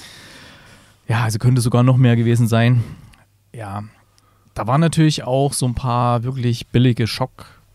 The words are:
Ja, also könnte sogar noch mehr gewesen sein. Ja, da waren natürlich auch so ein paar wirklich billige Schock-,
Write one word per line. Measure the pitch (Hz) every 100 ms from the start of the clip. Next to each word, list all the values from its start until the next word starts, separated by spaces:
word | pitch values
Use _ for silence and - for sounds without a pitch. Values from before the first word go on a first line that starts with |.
| - - - - - - - - _ _ -
Ja, | 113
also | 113 110
könnte | 123 127
sogar | 123 120
noch | 123 127
mehr | 127 117
gewesen | 117 117 113
sein. | 113 117 123 - - - - _ _ _
Ja, | 117 104 104 107 _ _ _ _ _ _
da | - 104
waren | 139
natürlich | 165 160 156 147
auch | 113 135 139
so | - 127
ein | 117
paar | 123 120 123 120
wirklich | 123 131 120 117 -
billige | 120 127 117 110
Schock-, | - 131 - - _ _